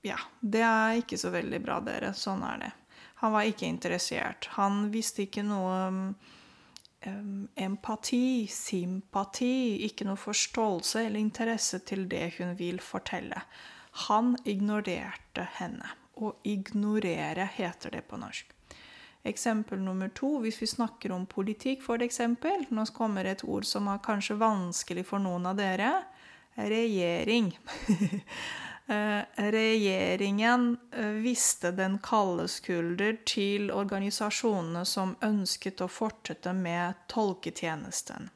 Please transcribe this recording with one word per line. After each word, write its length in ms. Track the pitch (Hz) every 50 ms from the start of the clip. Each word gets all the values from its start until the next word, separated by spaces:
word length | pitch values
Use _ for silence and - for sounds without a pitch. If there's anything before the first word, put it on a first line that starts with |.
ja, 160 | - 208 - - - - - -
det 220 | - 208 208 220 226
er 340 | 226 226 220 220 220 226 240
ikke 180 | 233 - - 185
så 140 | - 185 180
veldig 260 | 175 - - - -
bra, 160 | - - - 175 -
dere. 280 | - - - - 196 196
Sånn 280 | - - 202 190 190 -
er 160 | - - -
det. 100 | - - - - - _ - - - - - -
Han 120 | - 220 214
var 140 | 214 208 220
ikke 180 | 214 - -
interessert. 840 | 165 165 - - 175 175 180 - - - - - - - - - - -
Han 320 | - 196 196 202 202 208 208 214
viste 300 | 226 220 - - - 202
ikke 200 | 196 - 208 202
noe, 320 | 208 208 196 185 185 185 185 190 185 190 190 190 190 196 - - - - - - - - - - - - - - - _ _
ehm, 480 | - 190 190 202 208 202 196 196 202 - _
empati, 880 | - 190 190 196 196 - - 214 214 - - - 240 247 254 262 240 220 196
sympati, 1300 | - - - - - 185 180 180 185 190 - _ - 196 196 196 - - 254 247 254 262 254 233 208 - 208 214
ikke 180 | - - 202
noe 120 | 196 196 196
forståelse 880 | - 208 208 - - - - 240 226 214 190 165 - - - 220 226
eller 140 | 220 208 214
interesse 600 | 214 214 - - 226 226 226 214 - - - 180 -
til 200 | - 196 196 190 180
det 260 | - - 160 170 - -
hun 160 | 180 180 175
vil 240 | 190 175 175 180 180
fortelle. 640 | - - - 180 - - - 175 - - - 180 - - - - - - - - - - - - - -
Han 280 | 214 214 233 247 247 247 -
ignorerte 1040 | - 208 190 202 208 214 208 208 190 175 - - 190 - - - _ _ - 180 - - -
henne. 380 | 180 - - - - - - - - _ _ -
Å 160 | 220 214 - -
ignorere 1040 | - 202 208 196 196 - - 208 202 208 214 214 202 180 165 160 151 151 160 170 190 190 -
heter 360 | - 196 170 170 - - -
det 120 | - - - -
på 100 | - -
norsk. 280 | - - - - - _ - _ _ _ - - - - - - - - - _ _
Eksempel 540 | - 208 - - 240 220 214 220 - 202 190
nummer 300 | 190 190 185 190 190 190
to, 300 | - - - 269 302 277
hvis 200 | 226 220 220 -
vi 40 | 226
snakker 460 | 208 - - 233 220 - - - 190
om 140 | 185 180 185
politikk, 560 | - - - 190 208 214 - - 262 269 262
for 200 | - - 233 233
eksempel. 640 | 240 240 - - 240 233 240 247 - 320 392 381 294 -
Nå 160 | 240 214 220 220 -
kommer 300 | - 233 220 202 190 190
et 200 | 190 196 196 -
ord 220 | - 196 202 208
som 220 | - - 202 202 202
er 100 | 196 202
kanskje 400 | - - 214 202 196 - 214 208
vanskelig 680 | 226 226 214 190 180 175 175 - - - 175 175 185
for 120 | - - 202
noen 280 | 196 185 175 175 180
av 120 | 180 190 202
dere. 340 | 202 190 185 - 202 247 320 381 - - - - - - - - - _ _ -
Regjering. 1000 | 208 208 214 226 233 233 208 185 175 170 170 170 156 - 226 240 220 180 - - - - - - - -
<laughs> 360 | 202 165 208 175 - 202 - - - - - - - - - - - - _ -
Eh, 320 | 220 208 208 214 208 208 - - -
regjeringen, 1400 | - 202 208 214 220 220 220 220 220 208 196 185 190 190 180 180 185 202 196 196 202 220 233 247 247 247 240 240 240 - -
eh, 140 | - 240 220
viste 640 | 208 214 214 220 247 247 - - - - - - 175
den 280 | 180 190 190 190 190 202
kalde 480 | - - 233 220 202 185 175 170 170 180
skulder 720 | - - - - 180 170 170 170 175 180 202 214 220 220 - -
til 400 | - 220 196 202 202 202 208 196
organisasjonene 1120 | - 196 202 196 196 196 196 202 208 - 214 208 208 - - 226 208 190 170 165 170 170 180 190
som 240 | - 202 190 185 - -
ønsket 640 | - 214 214 208 190 180 - - - 190 190 - 185
å 60 | 180
fortsette 640 | - - 220 220 - - _ - - - - 180 185
med 400 | 190 185 170 170 175 175 175 196 - - -
tolketjenesten. 1160 | - 233 214 202 180 185 - 165 156 - - 165 160 151 - - - - - - - - - - _